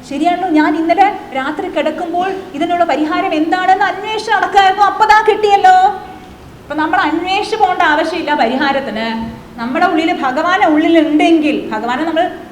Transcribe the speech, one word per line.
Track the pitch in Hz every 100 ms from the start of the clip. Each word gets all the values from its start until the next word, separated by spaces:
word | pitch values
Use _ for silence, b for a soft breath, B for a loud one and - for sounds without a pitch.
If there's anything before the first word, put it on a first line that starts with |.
| -
ശരിയാണല്ലോ, | 277 339 349 370
ഞാൻ | 302 320 311
ഇന്നലെ | 330 339 392 403 -
രാത്രി | 262 269 - 359
കിടക്കുമ്പോൾ | 320 220 214 339 349 381 381 -
ഇതിനുള്ള | 285 339 349
പരിഹാരം | 339 277 311 359 381
എന്താണെന്ന് | 311 320 370 370 381
അന്വേഷിച്ച് | 392 370 427 440 440
നടക്കായിരുന്നു, | 403 392 392 381 381
അപ്പൊ | 392 -
ദാ | 427 427 440
കിട്ടിയല്ലോ." | 427 415 403 370
അപ്പൊ | 370 381 392 - - - - - - -
നമ്മൾ | 302 311 -
അന്വേഷിച്ച് | 320 320 359 381 403
പോകേണ്ട | 440 381 359
ആവശ്യമില്ല | 330 302 320 339 285
പരിഹാരത്തിന്. | 294 233 262 277 269 262 214 226 226 226 - - -
നമ്മുടെ | 233 311
ഉള്ളിൽ | 359 320 330 359
ഭഗവാനെ | 262 262 339 381 381
ഉള്ളിലുണ്ടെങ്കിൽ, | 302 330 330 302 302 349 330 302 220 -
ഭഗവാനെ | 220 233 262
നമ്മൾ | 320 320 359 - -